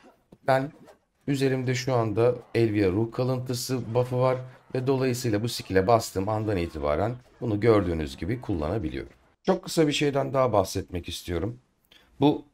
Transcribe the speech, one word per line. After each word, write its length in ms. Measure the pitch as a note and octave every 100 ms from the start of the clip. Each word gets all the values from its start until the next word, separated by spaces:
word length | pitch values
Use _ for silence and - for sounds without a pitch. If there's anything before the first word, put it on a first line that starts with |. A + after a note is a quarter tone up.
| - _ _ - -
ben 240 | C3 C#3+ - - - _ _ -
üzerimde 480 | C#3 C3+ C3 B2+ B2+
şu 180 | C3+
anda 420 | B2 A2 G2+ A#2+ A#2+ - A#2
Elvia 360 | A2+ G#2 F#2+
ruh 200 | G2 A#2
kalıntısı 800 | - B2+ B2+ B2+ B2 - B2+ A2+
buff'ı 240 | A#2+ B2 B2
var 200 | C3 B2+ - - _ C3
ve 120 | B2+
dolayısıyla 560 | C3 C3 A#2+ A#2 G#2
bu 60 | A#2
skill'e 380 | - - F#2+ F#2+
bastığım 420 | A2+ - F#2+ G2
andan 280 | G#2+ A2 F#2+
itibaren 580 | E2 D#2 C#2+ D2+ G#2+ B2 - _
bunu 180 | A#2+ G#2
gördüğünüz 580 | A#2 G#2 F2 D#2+ D2 -
gibi 240 | E2+ B2+
kullanabiliyorum. 720 | - F2 D2+ - D2+ C2 - _ _ _
Çok 200 | - F#3
kısa 240 | F3+ E3+ D3+
bir 40 |
şeyden 420 | C#3 D3 C#3 C3+
daha 200 | C3 B2+
bahsetmek 560 | G#2 F2+ G2 F2 F2 E2
istiyorum. 500 | - - E2+ G#2 B2 _ _ _ _ _ -
Bu 260 | C#3+ - -